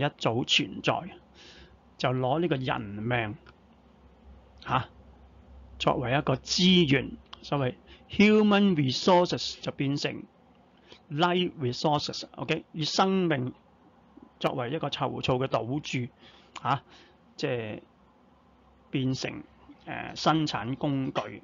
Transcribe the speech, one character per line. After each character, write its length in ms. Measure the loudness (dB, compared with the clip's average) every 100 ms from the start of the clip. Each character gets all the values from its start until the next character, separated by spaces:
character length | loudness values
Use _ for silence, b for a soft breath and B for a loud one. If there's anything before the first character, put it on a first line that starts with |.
| -2
一 60 | -2
早 280 | -2 -2
存 360 | 0 0 0 -4
在。 360 | -2 -2 -4 -14 -20 -20 B B B B _ -4
就 100 | -2
攞 280 | 0 0 2
呢 100 | 2
個 80 | 0
人 240 | -2 -4
命， 560 | -6 -6 -2 -2 -2 -6 -16 -20 _ _ _ -20 -20 -20 -20 -20 -20 -16
啊， 240 | -2 -2 -2 -10 -20 -20 -20 -20 -20 -20 -20 -4
作 180 | 0 0
為 200 | 2 0
一 40 |
個 140 | 0 -2
資 540 | -2 2 6 6 6
源， 260 | 4 0 -10 -16 -20
所 160 | -6 -2
謂 160 | -2 -4 -12 B B
human 680 | 4 6 8 6 6 6 4
resources 840 | 2 2 4 4 4 0 -6 -8
就 120 | -8
變 240 | -4 -2 0
成 260 | -2 -6 -12 _ _ _ _ _ B B -8
life 400 | 0 2 2 0 -2
resources，OK？ 1040 | -4 0 0 0 -2 -8 -12 -8 -4 -4 -6
以 120 | -6
生 260 | -2 2 2 2 2
命 260 | 0 -2 -8 _ _ _ _ _ -20 -20 -6
作 140 | -4
為 180 | -2 -4
一 80 | -4
個 100 | -4
籌 320 | -4 -4 -2
措 180 | -2 0
嘅 80 | 0
賭 320 | -2 -2 -6
注， 300 | -4 -6 -6 -10 B B B B
啊， 200 | -4 -4 -6 B B B _ -8
即 100 | -4
係 340 | -4 -6 -10 -14 _ _ _ _ _ _ _ _ _ _
變 220 | -4 -2
成， 300 | -2 -6 -8 -14 _ -20 -20 -12
呃， 280 | -10 -10 -4
生 300 | 0 2 0
產 280 | -4 -6 -4
工 360 | -2 -2 -4
具， 300 | -4 -8 -10